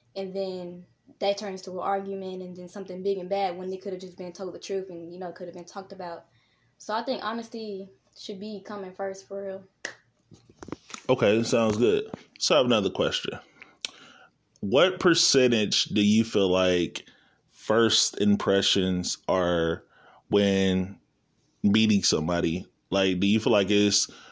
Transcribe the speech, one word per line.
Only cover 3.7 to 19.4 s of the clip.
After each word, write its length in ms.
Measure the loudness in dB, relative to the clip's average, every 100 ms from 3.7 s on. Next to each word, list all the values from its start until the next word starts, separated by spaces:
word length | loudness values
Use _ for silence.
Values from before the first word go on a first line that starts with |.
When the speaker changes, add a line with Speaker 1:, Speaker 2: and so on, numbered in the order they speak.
| -8
Speaker 1:
could 160 | -8
have 80 | -8
just 160 | -10 -12
been 160 | -12
told 220 | -10 -10
the 40 | -10
truth 300 | -6 -6 -6
and, 240 | -12 -12
you 80 | -10
know, 100 | -12
could 160 | -10 -12
have 80 |
been 100 | -14
talked 280 | -14 -14 -14
about. 320 | -12 -10 -12 -16 _ _ _ _ _
So 160 | -6
I 80 | -4
think 200 | -4 -6
honesty 680 | -6 -6 -8 -10 -10 -10 -12 _ _ -18
should 220 | -14 -10
be 200 | -10 -12
coming 280 | -12 -12 -12
first 360 | -8 -8 -8 -12
for 160 | -10
real. 180 | -8 -10 -14 _ -14 -14 _ _ _ -20 _ _ -14 -14 -14 -8 -2
Speaker 2:
Okay, 340 | 2 4 4
sounds 320 | 2 0 2 2
good. 340 | 2 2 -2 -10 -16 -6
So 180 | 0 2
I 20 |
have 80 | 4
another 240 | 2 2
question. 480 | 0 -2 -2 -6 -10 -14 _ -20 _ -14 -14 -20 -20 -20 _ _ _
What 380 | 2 4 4 4
percentage 840 | 2 4 4 4 4 4 2 0
do 160 | 0 2
you 240 | 4 4
feel 240 | 4 2 4
like 560 | 4 4 2 0 -6 -16 _ _ _ _
first 680 | -10 0 4 4 4 0 0
impressions 960 | 2 2 2 2 2 2 0 -2 -4 -6 -2
are 560 | 0